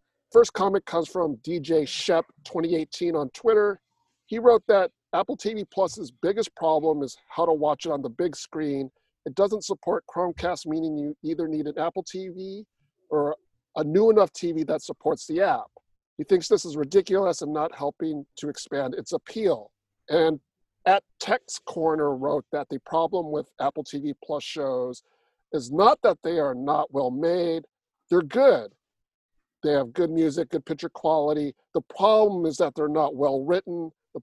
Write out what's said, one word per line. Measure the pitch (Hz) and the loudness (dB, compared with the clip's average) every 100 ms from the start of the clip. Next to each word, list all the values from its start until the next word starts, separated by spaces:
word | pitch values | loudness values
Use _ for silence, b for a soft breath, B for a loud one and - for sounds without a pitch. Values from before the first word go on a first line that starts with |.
| _ _ _ | _ _ _
First | 233 233 | 6 6
comment | - 196 190 - | 4 0 0 -2
comes | 170 156 | -4 -2
from | 185 160 117 | -2 -4 -4
D | 160 170 | -6 -6
J | 139 160 143 | 0 0 0
Shep | - - 170 - _ | -4 0 0 0 _
twenty | - 170 165 165 | -8 -4 0 0
eighteen | 156 - 175 160 | -2 -4 -2 -2
on | 135 | -4
Twitter. | - 226 214 208 190 _ _ _ _ - | -2 2 4 2 -2 _ _ _ _ -10
He | 226 | 2
wrote | 240 220 - | 6 6 6
that | 202 180 _ - | 4 4 _ -4
Apple | 175 196 285 | -2 -2 -4
T | 208 220 | -4 -6
V | 185 | -8
Plus's | - 185 - 139 | -2 -2 -2 -14
biggest | 127 170 202 - - | -4 -2 0 -2 -2
problem | 165 156 160 151 | 2 2 2 0
is | 135 - _ | -4 -10 _
how | - 170 | -2 0
to | |
watch | 151 151 139 165 | 2 0 -2 -4
it | |
on | 143 | -4
the | 135 | -6
big | 113 175 170 | -4 -4 -4
screen. | - 156 151 139 135 _ _ _ 151 | -12 -6 -4 -4 -6 _ _ _ -10
It | |
doesn't | 131 202 214 | 0 0 0
support | - 196 - 202 - | -6 -6 -4 -4 -4
Chromecast, | 175 180 160 175 160 156 | -4 -4 -2 -4 -4 -4
meaning | 160 160 151 | -4 -4 -4
you | 147 151 | -6 -8
either | 151 160 160 | -8 -4 -4
need | 156 147 | -4 -6
an | 151 | -4
Apple | 165 190 | -4 -4
T | 170 185 190 | -10 -10 -12
V | 185 190 202 214 _ _ _ - | -12 -12 -14 -18 _ _ _ -4
or | 151 143 - _ _ _ 160 | -2 -2 -4 _ _ _ -6
a | |
new | 151 180 226 | 0 4 6
enough | 214 185 | 6 4
T | - 170 | 0 -4
V | 160 156 | -4 -2
that | 156 | -4
supports | - - 151 147 - | -4 -4 -4 -4 -4
the | 160 | 0
app. | 196 123 110 _ _ _ _ - | 0 0 -6 _ _ _ _ -12
He | - | 0
thinks | 185 165 | 0 4
this | 208 170 | 0 0
is | 151 | -6
ridiculous | 143 190 180 190 190 160 | 0 0 2 0 0 -2
and | 147 | -4
not | 151 160 | -4 -6
helping | - 143 - 160 151 143 - | -4 -8 -6 -6 -6 -10 -12
to | 147 | -10
expand | - - 143 131 - | -10 -8 -6 -4 -6
its | - | -6
appeal. | - - 220 202 120 104 _ _ _ - | -8 -8 -4 -2 -2 -4 _ _ _ -2
And | 165 160 151 _ _ _ _ 180 | 2 2 0 _ _ _ _ 2
at | 196 _ _ | 2 _ _
Tex | - 247 - - - | -2 -2 -2 -14 -10
Corner | 175 160 156 147 | -2 0 0 0
wrote | 131 139 147 - | -2 -2 -4 -4
that | 147 - | -8 -6
the | 139 | -10
problem | - 160 165 185 160 | -4 -2 0 -2 -4
with | 147 - - | -6 -8 -4
Apple | 135 156 147 | -4 -4 -10
T | 143 | -8
V | 147 139 | -8 -8
Plus | - 147 | -8 -8
shows | - 160 135 127 127 127 _ _ _ _ _ | -8 -6 -4 -2 -4 -8 _ _ _ _ _
is | 156 120 | -6 -4
not | 156 214 - | 4 6 6
that | 220 170 | 2 0
they | 165 170 | -2 -2
are | 143 | -2
not | 123 139 151 151 | -2 -2 -2 0
well | 135 127 | -2 -2
made. | 127 165 175 170 165 - _ _ _ - | -2 0 0 0 -4 -8 _ _ _ 0
They're | 175 | 2
good. | 151 240 269 147 107 _ _ _ _ _ _ _ _ _ | 2 4 6 6 0 _ _ _ _ _ _ _ _ _
They | 151 | 0
have | 143 120 | 0 0
good | 135 165 | -2 0
music, | 165 160 156 151 | 2 0 0 -4
good | 156 | -4
picture | - 147 170 | -6 -8 -8
quality. | - 160 160 147 151 143 - _ | -4 0 2 2 0 -4 -8 _
The | 165 - - | -6 -6 2
problem | 208 220 208 185 160 | 4 6 4 2 -2
is | 139 | 0
that | 160 160 | -2 0
they're | 151 | -2
not | 156 147 135 | 0 0 0
well | 143 135 139 | 0 0 0
written. | 185 190 170 160 _ _ | -2 -2 -8 -8 _ _
The | - | -16